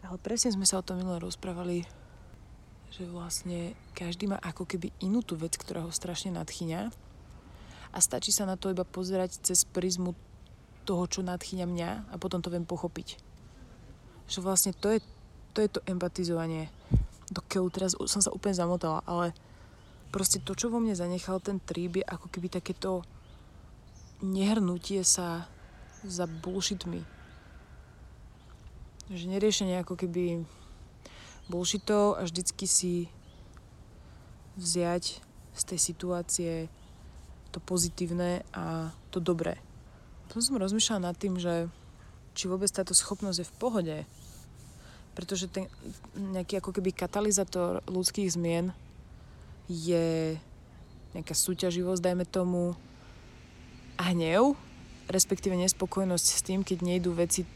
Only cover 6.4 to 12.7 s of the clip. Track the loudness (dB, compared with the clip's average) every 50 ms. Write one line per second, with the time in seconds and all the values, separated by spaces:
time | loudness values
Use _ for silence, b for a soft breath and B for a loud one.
6.4 | -4 -6 -6 -4 -2 -2 -2 -2 -4 -4 -6 -10 -18 -18 -18 -18 -18 -18 -18 B
7.4 | B B B B B B B B B B B 0 2 2 2 -2 0 2 2 2
8.4 | 2 0 -2 0 0 0 2 2 0 -2 -2 -4 -2 0 2 2 2 0 -2 -2
9.4 | -2 2 4 4 4 4 2 0 2 2 0 2 0 -2 -2 -6 -12 -20 -20 -20
10.4 | -20 -20 -20 -20 -20 -20 -20 -10 -2 0 2 2 2 0 0 -2 -2 -2 -2 -4
11.4 | -4 -4 -2 -2 0 0 0 0 0 -2 -2 -4 -6 -8 -8 -4 -2 0 0 0
12.4 | 0 0 0 -2 0 0